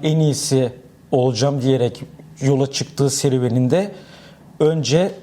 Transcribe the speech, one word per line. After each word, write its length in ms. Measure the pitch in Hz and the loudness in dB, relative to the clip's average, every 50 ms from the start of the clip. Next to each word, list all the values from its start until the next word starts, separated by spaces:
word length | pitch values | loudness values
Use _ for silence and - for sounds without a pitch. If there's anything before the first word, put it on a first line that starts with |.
| - | -2
en 160 | 156 156 160 | 0 0 2
iyisi 540 | 156 147 131 - - - 135 131 127 117 - - - - - - - - | 2 2 0 -2 -2 0 0 0 0 0 -4 -10 -18 -20 -20 -20 -6 -2
olacağım 500 | - 131 123 131 120 107 135 143 143 139 | 0 2 2 0 0 0 0 0 0 0
diyerek 420 | 123 135 135 123 120 117 - - - - - - - - - - | 2 2 2 2 0 -2 -4 -8 -16 -18 -18 -20 -20 -20 -12 -4
yola 300 | 135 135 143 131 139 135 | 0 0 2 2 0 -2
çıktığı 380 | - - 139 - - - 139 135 | -4 -8 -8 -8 -4 -2 -2 -2
serüveninde 800 | - - - 143 131 127 123 120 117 127 127 123 143 180 202 202 - - - - - - - - - - - - - - | 0 -2 -2 0 0 0 0 0 0 0 2 2 2 0 0 -4 -8 -14 -20 -20 -20 -20 -20 -20 -20 -20 -20 -20 -2 0
önce 520 | 156 156 160 160 131 117 143 170 185 - - - | 0 2 2 0 0 0 2 2 2 0 -4 -10